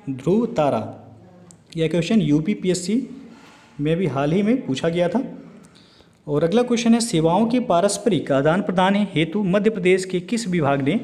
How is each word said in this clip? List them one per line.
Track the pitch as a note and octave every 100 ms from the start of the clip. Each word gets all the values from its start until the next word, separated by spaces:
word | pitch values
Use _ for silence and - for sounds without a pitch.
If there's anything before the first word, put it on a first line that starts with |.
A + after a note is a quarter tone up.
| -
ध्रुव | C3 - G#3 A#3
तारा। | - C#3+ A#2+ G#2+ - - - - - - - _ E3
यह | D#3+
question | E3+ D#3+ A3+
यूपीपीएससी | D#3 D3 D#3+ G#3 F3+ F3 F#3 A#3 - - - - - - - -
में | D3 E3
भी | F3+
हाल | C3 D3
ही | F3
में | G#3 B3+ -
पूछा | - E3+
गया | E3+ F3
था। | A#3 - - - - - - - - _ _ -
और | D3
अगला | E3 A3
question | A#3+ A#3 A#3
है, | A#3
सेवाओं | A3+ E3 D#3+ F3+ A3+
के | B3
पारस्परिक | A3+ F3 G3+ - A#3+ E3 -
आदान | C3+ D3 F3+
प्रदान | G3 F#3 F#3 G3+
हेतु | G3+ D3 E3 G#3
मध्य | G3 G3+ G#3
प्रदेश | G#3 F3+ F#3 F#3+
के | F3+
किस | F3+ A#3 G3
विभाग | F3 C3+ C#3
ने | C3+ G#3